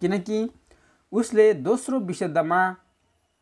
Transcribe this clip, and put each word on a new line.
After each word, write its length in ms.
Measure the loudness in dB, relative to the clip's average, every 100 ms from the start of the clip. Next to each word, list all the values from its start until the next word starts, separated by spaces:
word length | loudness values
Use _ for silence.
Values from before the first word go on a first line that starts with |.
किनकि 480 | -2 -2 -2 -4 -4 -8 _ _ _ _ _
उसले 420 | -4 2 4 4
दोस्रो 460 | 4 0 -2 -2 -4
विश्वयुद्धमा 760 | -4 -4 -2 -2 0 2 0 -4 _ _ _ _ _ _